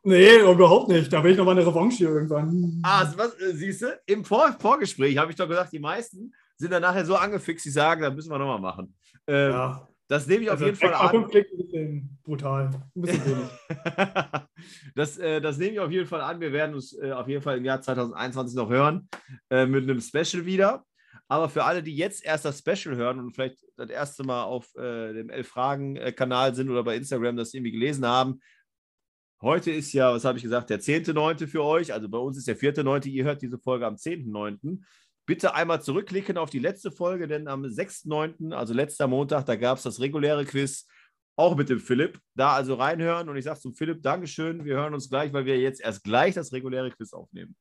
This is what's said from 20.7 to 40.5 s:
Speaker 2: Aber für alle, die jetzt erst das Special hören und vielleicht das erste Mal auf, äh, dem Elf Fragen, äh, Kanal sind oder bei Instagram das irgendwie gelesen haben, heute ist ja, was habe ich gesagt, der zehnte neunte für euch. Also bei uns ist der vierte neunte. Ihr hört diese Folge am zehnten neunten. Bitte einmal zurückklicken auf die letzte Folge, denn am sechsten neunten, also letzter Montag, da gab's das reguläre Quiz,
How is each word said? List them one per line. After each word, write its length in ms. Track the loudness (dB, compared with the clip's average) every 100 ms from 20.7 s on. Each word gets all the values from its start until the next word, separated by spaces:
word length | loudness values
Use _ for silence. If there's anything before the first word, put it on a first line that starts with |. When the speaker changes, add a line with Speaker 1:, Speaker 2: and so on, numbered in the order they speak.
| 0 _ _ _ -20 _
Speaker 2:
Aber 200 | -2 0
für 160 | 0
alle, 180 | 0 0
die 100 | -4
jetzt 300 | -6 -6 -6
erst 220 | -4 -4
das 140 | -4 -6
Special 360 | -4 -4 -4
hören 240 | -4 -4 -4
und 140 | -10
vielleicht 240 | -8 -8 -8 _
das 140 | -16 -12
erste 340 | -8 -8 -8
Mal 200 | -6 -6
auf, 300 | -6 -8 -10
äh, 360 | -12 -10 -8 -10
dem 180 | -10 -10
Elf 200 | -12 -10
Fragen, 480 | -4 -4 -4 -8 -6
äh, 160 | -8
Kanal 420 | -4 -2 2 2
sind 140 | 0 -2
oder 160 | -2
bei 100 | -2
Instagram 400 | -4 -4 -4 -2
das 180 | -4 -8
irgendwie 200 | -8 -8
gelesen 320 | -2 -2 0
haben, 340 | 2 2 2 -4 _ _ _ _ _ _ _ _ _ _
heute 300 | -2 -2 -2
ist 200 | -6 -4
ja, 220 | 2 2
was 100 | 2
habe 140 | -2 -4
ich 60 |
gesagt, 240 | -4 -4 -2
der 100 | -4
zehnte 340 | 0 -2 0
neunte 360 | 0 0 -2 -6
für 140 | -2
euch. 280 | 2 0 0
Also 160 | -8 -6
bei 100 | -6
uns 200 | -6 -6
ist 100 | -6
der 80 |
vierte 260 | -2 0 0
neunte. 280 | 0 0 -2
Ihr 160 | -4
hört 160 | -2 -4
diese 180 | -8 -8
Folge 260 | -4 -2
am 120 | -4 -6
zehnten 340 | -10 -10 -8
neunten. 540 | -8 -8 -8 -10 -12 _ _ _ _
Bitte 280 | -6 -2 0
einmal 280 | 0 -2 -2
zurückklicken 560 | -2 -6 -4 -6 -4 -6
auf 120 | -4
die 100 | -4
letzte 320 | -4 -6 -14
Folge, 360 | -6 -6 -4 -6
denn 220 | -8 -6
am 200 | -8 -8
sechsten 380 | -8 -8 -10 -6
neunten, 460 | -4 -4 -8 -10
also 200 | -8 -4
letzter 340 | -2 -4 -2 0
Montag, 380 | 0 0 -2 -2
da 100 | -2
gab's 260 | 0 -2
das 160 | -4 -6
reguläre 460 | -6 -2 0 0
Quiz, 420 | -2